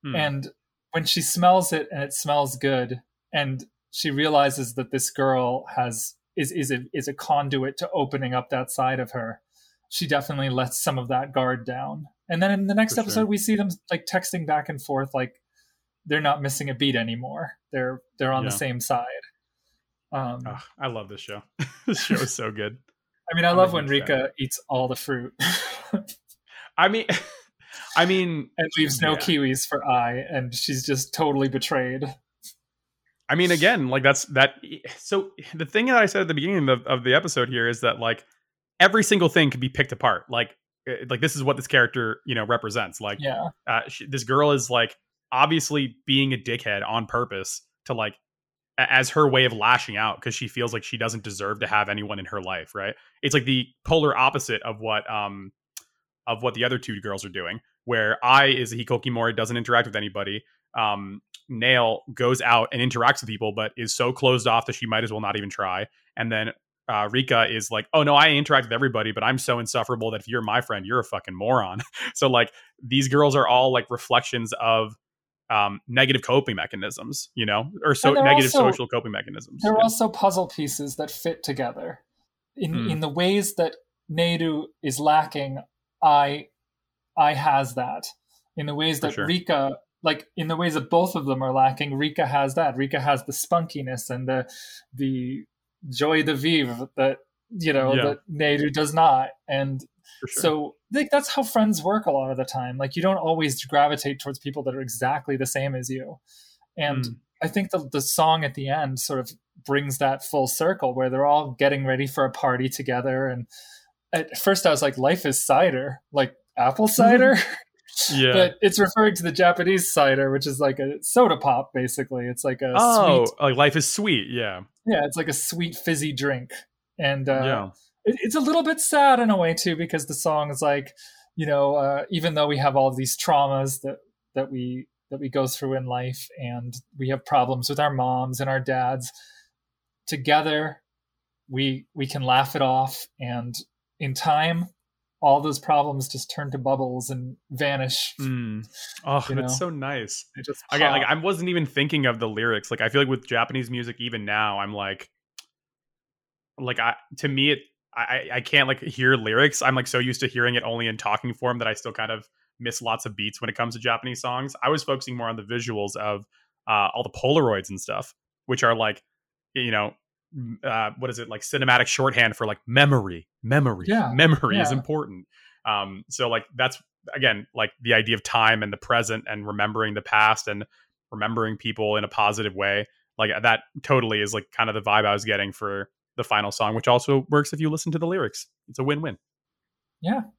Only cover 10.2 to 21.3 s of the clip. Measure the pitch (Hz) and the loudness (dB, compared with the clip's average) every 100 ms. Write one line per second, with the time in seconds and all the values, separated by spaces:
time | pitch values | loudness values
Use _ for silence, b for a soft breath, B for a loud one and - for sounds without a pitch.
10.2 | 135 139 135 127 123 - - 135 120 131 | -2 -4 -2 -2 -2 -2 -2 -4 -2 -4
11.2 | 139 135 127 123 113 123 139 147 147 _ | -2 -2 0 -2 -6 -8 -10 -10 -14 _
12.2 | _ 170 196 196 196 202 220 240 214 220 | _ 0 2 2 0 2 2 0 -2 0
13.2 | 214 208 208 214 202 175 _ 170 - 185 | 0 0 0 0 0 -6 _ -6 -2 -4
14.2 | 180 180 156 151 143 147 - 135 135 135 | -4 -6 -2 -2 -2 -12 -4 -4 -2 -4
15.2 | 127 _ _ _ _ _ _ _ - 147 | -6 _ _ _ _ _ _ _ -4 0
16.2 | 147 147 139 135 139 120 139 123 113 117 | 0 0 -2 -4 -6 -2 0 0 -2 -6
17.2 | 131 - 160 - _ 131 127 131 _ _ | -8 -10 -10 -12 _ -6 -4 -6 _ _
18.2 | 131 131 110 101 139 123 - 123 123 - | -2 0 -2 -4 -4 -6 -2 -2 -2 -10
19.2 | - _ _ _ _ _ _ _ _ 139 | -16 _ _ _ _ _ _ _ _ -6
20.2 | 127 123 123 101 - _ 135 113 98 101 | -6 -8 -12 -14 -16 _ -8 -8 -12 -16
21.2 | - | -14